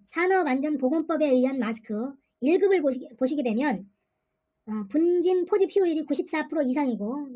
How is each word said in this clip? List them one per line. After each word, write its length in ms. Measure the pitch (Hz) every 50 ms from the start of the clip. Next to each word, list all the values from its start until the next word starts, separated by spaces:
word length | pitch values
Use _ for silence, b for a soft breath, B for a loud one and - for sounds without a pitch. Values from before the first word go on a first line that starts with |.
| _
산업안전보건법에 1200 | _ - 330 359 370 381 381 349 294 254 277 269 302 302 - 262 254 285 330 - - 330 302 302
의한 320 | 285 254 254 247 262 269 269
마스크 540 | 220 220 226 - - - 214 208 240 277 277 - _ _ _ -
일 180 | 240 277 339 392
급을 220 | 392 381 392 359
보시-, 260 | 294 277 254 247 - - -
보시게 260 | - 262 254 320 285 254
되면, 460 | 220 208 226 294 294 220 175 - - _ _ _ _ _ _ _ _ _ _ _ _ _ _ _
어, 220 | 220 214 214 208 196
분진 560 | - 302 330 349 349 359 320 370 370 370 339
포집 300 | - 427 403 381 311 -
효율이 300 | 403 381 339 320 320 302
구십사 420 | - 285 269 - - - 311 302
프로 140 | 302 302 320
이상이고 680 | 285 254 254 294 285 262 226 185 202 214 262 294 294 269 247